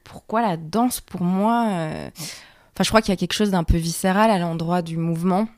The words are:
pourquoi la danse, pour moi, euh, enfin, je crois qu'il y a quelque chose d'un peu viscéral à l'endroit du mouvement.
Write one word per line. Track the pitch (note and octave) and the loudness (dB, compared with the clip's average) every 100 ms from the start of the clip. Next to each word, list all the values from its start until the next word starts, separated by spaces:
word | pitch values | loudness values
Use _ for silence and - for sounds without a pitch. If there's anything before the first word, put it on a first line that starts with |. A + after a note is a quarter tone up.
pourquoi | - - - A3 | -20 -20 -4 0
la | A3 E3 | 0 -2
danse, | D#3 G#3 B3 - | -2 0 0 -2
pour | - - | -8 -2
moi, | F3+ F#3+ G#3+ A#3 A3+ | 0 2 2 2 2
euh, | F3+ D#3 D#3+ C2+ | 0 -4 -6 -10
enfin, | - D3+ - - - _ - | -12 -14 -14 -20 -20 _ -2
je | F#3+ | 2
crois | A3 | 2
qu'il | - | 2
y | |
a | F3+ | -2
quelque | F3 | -2
chose | - G#3 | 0 0
d'un | F#3 | 0
peu | E3 E3+ | 2 0
viscéral | E3 - F#3+ F#3+ A3+ | 0 -2 0 4 4
à | F#3+ | 2
l'endroit | E3+ E3 E3 F3+ | 0 -2 0 -2
du | E3 E3 | -2 -4
mouvement. | E3 E3 F#3 F#3+ A3 | -2 0 2 2 0